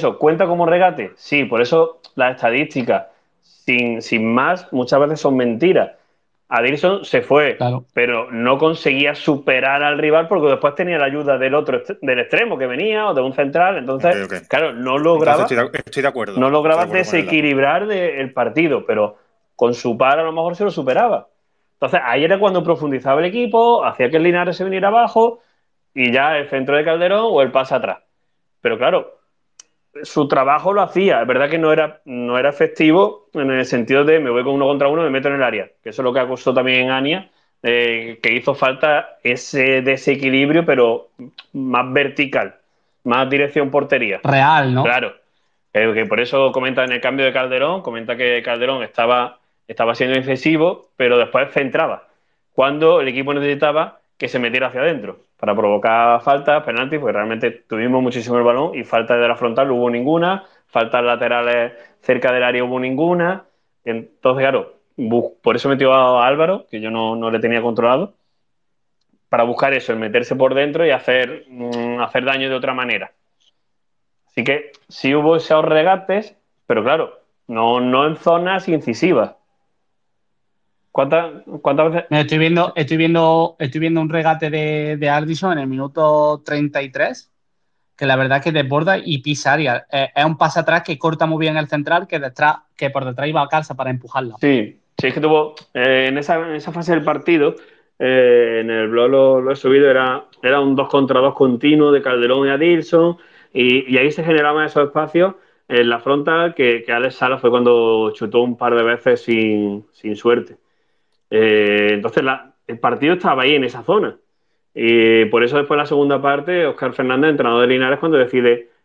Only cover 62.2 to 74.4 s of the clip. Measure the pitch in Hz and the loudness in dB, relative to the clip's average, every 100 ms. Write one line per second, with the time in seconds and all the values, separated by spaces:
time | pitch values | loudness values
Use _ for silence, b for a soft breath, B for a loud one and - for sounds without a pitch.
62.2 | 127 123 123 123 123 127 127 131 165 180 | 0 0 0 0 -2 -4 -4 -2 0 0
63.2 | 170 190 - _ _ _ 120 113 - _ | -2 -4 -12 _ _ _ -8 -8 -10 _
64.2 | 131 131 135 131 - - _ - 113 120 | -2 2 2 0 -4 -12 _ -8 -2 0
65.2 | 117 - - 123 139 135 135 131 127 123 | -2 -2 -2 0 0 0 2 4 4 4
66.2 | 123 143 165 196 - 110 110 113 113 113 | 2 2 0 -2 -8 -10 -6 -4 -4 -4
67.2 | 113 113 113 117 120 113 117 131 196 _ | -2 -2 0 0 -2 0 2 2 -2 _
68.2 | _ _ _ _ _ _ _ _ _ _ | _ _ _ _ _ _ _ _ _ _
69.2 | _ 120 117 117 139 135 - 113 110 117 | _ 0 0 0 0 -2 -4 -4 -2 -2
70.2 | 120 131 123 135 143 147 165 127 - 127 | -2 0 2 2 0 0 0 0 0 0
71.2 | 127 151 - 123 120 120 120 120 117 131 | 0 -6 -16 -12 -8 -6 -6 -4 -4 -2
72.2 | 123 135 131 131 131 127 123 107 - _ | -2 -4 -4 -4 -4 -4 -4 -6 -8 _
73.2 | _ _ _ _ _ _ _ _ _ _ | _ _ _ _ _ _ _ _ _ _
74.2 | _ - | _ -6